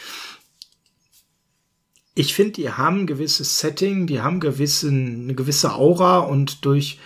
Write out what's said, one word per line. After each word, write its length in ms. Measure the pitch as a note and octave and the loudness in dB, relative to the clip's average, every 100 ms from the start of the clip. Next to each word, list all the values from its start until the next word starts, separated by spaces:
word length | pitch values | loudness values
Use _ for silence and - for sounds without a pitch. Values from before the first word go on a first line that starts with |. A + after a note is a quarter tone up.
| - - - - _ _ - _ _ _ _ _ _ _ _ _ _ _ _ _ _ - | -16 -16 -16 -18 _ _ -20 _ _ _ _ _ _ _ _ _ _ _ _ _ _ -2
Ich 180 | D3 | -2
finde, 200 | - G#3 | 2 0
die 180 | G#3 C3+ | 0 -6
haben 300 | A#2 D3 F#3+ | 0 0 0
ein 60 | F3 | -2
gewisses 520 | C#3 D3+ - C3+ - | -4 -2 -2 -2 -2
Setting, 480 | D#3+ D3+ F#3+ G3 E3+ | -2 -2 -2 0 -2
die 140 | C3+ | -2
haben 180 | C3 F3+ | -2 0
gewissen, 880 | D#3 C3+ C#3+ - D3+ C#3 B2+ A#2 B2 | -2 0 0 0 0 0 0 -6 -6
eine 100 | C3 | -4
gewisse 400 | C3+ C#3+ D3 G#2+ | -2 0 0 4
Aura 440 | C#3+ F3 F3+ F3+ | 4 6 4 4
und 460 | E3 C#3 C#3 - C#3 | 2 0 0 -2 2
durch 340 | C#3+ C#3+ - | 2 0 -6